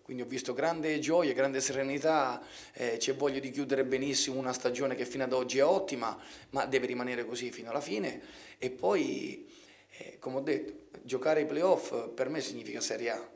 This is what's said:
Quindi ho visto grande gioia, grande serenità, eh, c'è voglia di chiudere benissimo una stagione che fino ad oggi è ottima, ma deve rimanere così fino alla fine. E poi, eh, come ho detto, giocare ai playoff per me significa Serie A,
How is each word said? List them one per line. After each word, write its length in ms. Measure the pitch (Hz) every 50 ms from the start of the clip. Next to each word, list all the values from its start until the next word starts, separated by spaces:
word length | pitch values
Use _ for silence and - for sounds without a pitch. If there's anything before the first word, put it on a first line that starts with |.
Quindi 220 | _ - 127 127 120
ho 20 |
visto 280 | 117 131 131 - - 127
grande 460 | 127 143 160 165 165 151 156 156 151
gioia, 320 | - 139 160 175 170 143 123
grande 280 | 123 135 139 135 131
serenità, 800 | 131 - 131 135 135 135 139 143 143 156 160 151 139 127 123 117 - - - - - - -
eh, 240 | - 127 120 117 113
c'è 180 | - - 135
voglia 240 | 127 135 143 135 135
di 120 | 139 131
chiudere 340 | 123 139 143 127 135 131 135
benissimo 520 | 127 131 127 135 143 135 - - 139 127 131
una 120 | 131 127
stagione 440 | 127 127 - 123 123 120 139 135 127
che 100 | - 123
fino 180 | 120 - 139 131
ad 80 | 127
oggi 280 | 127 131 127 123 120 135
è 40 | 139
ottima, 560 | 156 190 190 190 - 143 123 117 113 104 - - - - - - -
ma 160 | - 135 -
deve 220 | 127 131 131 123 123
rimanere 360 | 127 123 123 127 127 117 120
così 280 | 110 120 120 123 120
fino 180 | - - - 117
alla 100 | 113 143
fine. 420 | - 160 190 214 196 147 - - - - - - - - - -
E 140 | - 127
poi, 760 | - - - 185 208 180 147 - - - - - - - - - - - - - - - - _ - -
eh, 200 | - - - -
come 180 | - 131 127 135
ho 40 |
detto, 580 | 139 151 - - - 104 - - - - - - -
giocare 380 | 120 131 123 127 156 156 156
ai 40 | 143
playoff 640 | - - 151 170 190 180 - - - - 120 113 117
per 200 | - - 131 131
me 120 | 156 156
significa 400 | 131 - 123 120 113 110 - 120
Serie 280 | 110 - 113 - 117 117
A, 180 | 113 98 87 - -